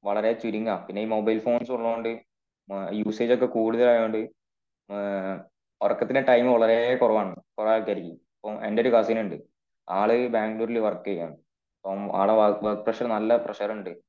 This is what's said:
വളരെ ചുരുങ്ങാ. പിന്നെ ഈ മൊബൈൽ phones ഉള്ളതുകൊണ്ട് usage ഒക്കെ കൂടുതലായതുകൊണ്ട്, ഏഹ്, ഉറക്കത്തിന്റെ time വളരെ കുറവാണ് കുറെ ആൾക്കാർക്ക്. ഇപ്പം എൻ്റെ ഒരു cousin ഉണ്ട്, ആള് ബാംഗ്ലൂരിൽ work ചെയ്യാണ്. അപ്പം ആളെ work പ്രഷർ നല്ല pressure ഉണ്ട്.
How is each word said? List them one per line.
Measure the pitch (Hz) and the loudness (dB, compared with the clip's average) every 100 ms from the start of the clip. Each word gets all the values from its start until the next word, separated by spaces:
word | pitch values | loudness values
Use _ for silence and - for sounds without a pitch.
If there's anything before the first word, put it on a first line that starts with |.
വളരെ | 101 101 110 | -2 -2 0
ചുരുങ്ങാ. | 113 117 107 113 92 | -2 -4 -4 -4 -4
പിന്നെ | - 98 | -6 -6
ഈ | 110 | -2
മൊബൈൽ | 110 107 113 | -2 0 -2
phones | 113 120 117 | 0 -2 -2
ഉള്ളതുകൊണ്ട് | 123 117 117 113 113 _ _ _ _ _ 98 95 | -4 -4 -4 -4 -8 _ _ _ _ _ -8 -6
usage | 107 107 107 117 | -4 -4 -2 2
ഒക്കെ | 120 123 | 2 2
കൂടുതലായതുകൊണ്ട്, | 117 113 113 123 117 110 110 117 _ _ _ _ _ _ | 0 0 4 4 4 2 -2 -6 _ _ _ _ _ _
ഏഹ്, | 101 101 98 95 92 - _ _ _ | -8 -4 -4 -6 -8 -12 _ _ _
ഉറക്കത്തിന്റെ | 101 120 110 135 | -2 0 0 0
time | 131 120 123 | 4 4 6
വളരെ | 120 113 113 117 127 | 4 4 4 2 2
കുറവാണ് | 120 110 98 87 | 2 2 -2 -8
കുറെ | _ - 107 | _ -4 0
ആൾക്കാർക്ക്. | 110 104 95 85 | 2 0 -4 -6
ഇപ്പം | - _ _ 107 107 107 | -16 _ _ -12 -8 -2
എൻ്റെ | 107 | 2
ഒരു | 120 | 4
cousin | 117 104 113 | 4 4 0
ഉണ്ട്, | 104 80 - _ _ _ - | -2 -8 -14 _ _ _ -8
ആള് | 92 107 117 123 | -2 2 2 2
ബാംഗ്ലൂരിൽ | 113 107 110 113 117 | 0 -2 -4 -4 -2
work | 107 - - | -2 -4 -6
ചെയ്യാണ്. | 92 82 | -6 -8
അപ്പം | - _ _ _ _ 98 98 101 95 | -12 _ _ _ _ -8 -8 -4 0
ആളെ | 98 | 4
work | 110 107 101 | 6 4 2
പ്രഷർ | 107 107 117 113 120 | -2 -2 -4 -4 -2
നല്ല | 110 110 117 | -2 2 0
pressure | 117 107 104 | 0 -6 -6
ഉണ്ട്. | 107 92 87 | -6 -10 -14